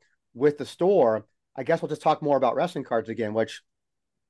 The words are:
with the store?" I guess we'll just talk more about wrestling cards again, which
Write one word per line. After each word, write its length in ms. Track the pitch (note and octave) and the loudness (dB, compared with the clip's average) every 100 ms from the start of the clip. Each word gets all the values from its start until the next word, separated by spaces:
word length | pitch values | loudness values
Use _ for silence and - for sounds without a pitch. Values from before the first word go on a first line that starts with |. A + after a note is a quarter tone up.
| _ _ _ | _ _ _
with 220 | A#2 D3 D3 | 0 0 0
the 100 | A#2+ | -6
store?" 600 | - F3 G3 A#2+ A2 - _ _ - | -2 2 4 4 2 -4 _ _ -8
I 80 | |
guess 180 | B2+ E3 | -2 -2
we'll 60 | D3 | -4
just 120 | D3+ | -2
talk 220 | D#3+ D3+ | 0 0
more 140 | D3 C3 | 0 2
about 180 | B2 | 2
wrestling 300 | - F3 D3+ | 0 -2 -4
cards 240 | B2+ A#2 A2+ | -4 -4 -2
again, 260 | A2+ G#2+ | -4 -2
which 260 | A2 A2 - _ _ _ _ _ _ _ | -2 -2 -6 _ _ _ _ _ _ _